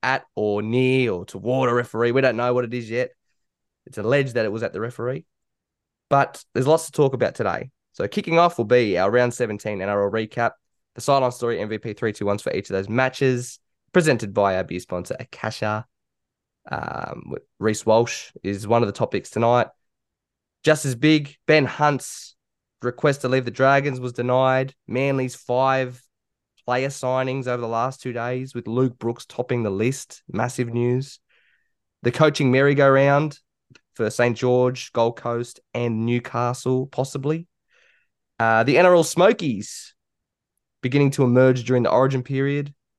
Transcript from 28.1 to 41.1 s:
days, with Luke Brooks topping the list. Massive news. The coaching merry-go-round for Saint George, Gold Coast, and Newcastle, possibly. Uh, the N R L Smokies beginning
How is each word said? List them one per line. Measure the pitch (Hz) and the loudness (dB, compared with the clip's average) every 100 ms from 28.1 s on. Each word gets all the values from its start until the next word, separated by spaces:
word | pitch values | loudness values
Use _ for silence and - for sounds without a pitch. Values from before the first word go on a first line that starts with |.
days, | 120 120 127 131 | -8 -6 -6 -8
with | 120 117 | -10 -6
Luke | 117 131 127 | 0 0 0
Brooks | 117 120 | -6 -6
topping | - - - 123 | -12 -10 -4 -2
the | 110 | -2
list. | 98 117 135 - - _ | -2 -2 -2 -12 -20 _
Massive | 104 123 127 120 | -4 -4 -2 -4
news. | 117 120 123 135 - _ _ _ _ _ _ _ _ | -2 0 -2 -4 -14 _ _ _ _ _ _ _ _
The | 120 | -4
coaching | - 156 151 139 | 4 2 4 2
merry-go-round | 131 139 139 139 135 139 143 151 - _ _ _ _ _ | 4 4 6 6 6 6 4 0 -6 _ _ _ _ _
for | - 110 | -6 -4
Saint | - 123 113 | 0 0 2
George, | 123 123 127 127 - | 0 2 2 -2 -6
Gold | 120 117 117 | 0 0 0
Coast, | 117 120 120 - _ | -6 -6 -8 -14 _
and | 120 120 113 | -6 -4 -2
Newcastle, | 117 120 120 120 120 123 123 127 131 | -2 -2 -2 -4 -4 -4 -2 -2 -2
possibly. | - 139 143 139 160 170 _ _ _ _ _ _ _ _ _ | -6 -6 -4 -6 -6 -8 _ _ _ _ _ _ _ _ _
Uh, | 113 113 | 2 4
the | 120 143 | 4 6
N | |
R | 180 | 6
L | 180 | 6
Smokies | 156 - 185 233 160 101 107 - - _ _ _ _ _ _ _ _ _ | 4 4 4 4 -2 -4 -8 -14 -20 _ _ _ _ _ _ _ _ _
beginning | 127 143 143 | -2 2 2